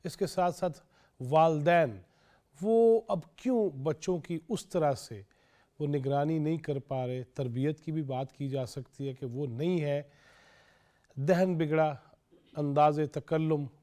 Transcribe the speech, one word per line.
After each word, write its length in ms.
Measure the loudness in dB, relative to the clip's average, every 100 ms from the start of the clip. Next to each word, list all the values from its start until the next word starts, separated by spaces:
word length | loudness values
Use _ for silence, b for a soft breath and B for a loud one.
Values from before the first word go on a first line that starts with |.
| -12
इसके 220 | -6 -4
साथ 240 | 0 0
साथ 180 | 0 -6 -6 _ b b _
वालदैन 760 | 2 4 6 4 4 4 4 -2 -18 b b b _ _
वो 440 | 2 6 6 6 2
अब 120 | -4 -4 -8
क्यों 460 | -2 0 0 -2
बच्चों 360 | -4 -4 -2 -4
की 220 | -2 -8 -4
उस 220 | -8 -4
तरह 220 | 0 0
से 320 | 0 -6 -16 -16 b b b b _
वो 60 | -4
निगरानी 520 | -2 0 0 0 0
नहीं 180 | -2 -4
कर 220 | -4 -8
पा 260 | -6 -6 -4
रहे, 180 | -6
तरबियत 560 | -10 -8 -6 -2 -2 -4
की 120 | -6
भी 100 | -6
बात 300 | -6 -6 -8
की 180 | _ -6
जा 160 | -4 -6
सकती 420 | -10 -16 _ -10
है 60 |
कि 120 | -8 -10
वो 200 | -6 -8
नहीं 340 | -4 -2 0
है। 320 | 0 -2 -4 b b b b b b b b b b -6
दहन 360 | 0 2 2 0
बिगड़ा, 440 | 0 2 0 -2 _ _ _ _ _ -6
अंदाज़े 500 | -2 4 4 4 -2
तकल्लुम 640 | -4 -4 -2 0 0 -4 _